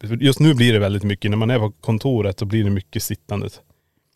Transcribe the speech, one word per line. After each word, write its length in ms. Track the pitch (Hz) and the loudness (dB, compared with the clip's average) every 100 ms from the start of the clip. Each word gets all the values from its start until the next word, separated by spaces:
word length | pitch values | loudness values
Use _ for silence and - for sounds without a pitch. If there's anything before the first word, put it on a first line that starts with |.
för 140 | 104 117 | -8 0
just 160 | 139 - | 2 4
nu 140 | 151 | 4
blir 200 | 135 120 | 4 4
det 60 | 107 | 4
väldigt 240 | 98 101 | 2 0
mycket. 280 | 101 101 104 | -2 -2 -2
När 60 | 107 | 0
man 120 | 113 | 0
är 100 | 127 | 0
på 120 | 107 | -2
kontoret 680 | - - 110 139 120 101 92 | -4 -4 -2 0 0 -2 -4
så 60 | 101 | -2
blir 180 | 110 | 0
det 60 | 101 | 0
mycket 340 | 98 - 107 | -2 -4 -10
sittandet. 580 | - - - 101 101 - _ _ _ _ _ | -8 -10 -8 -8 -8 -12 _ _ _ _ _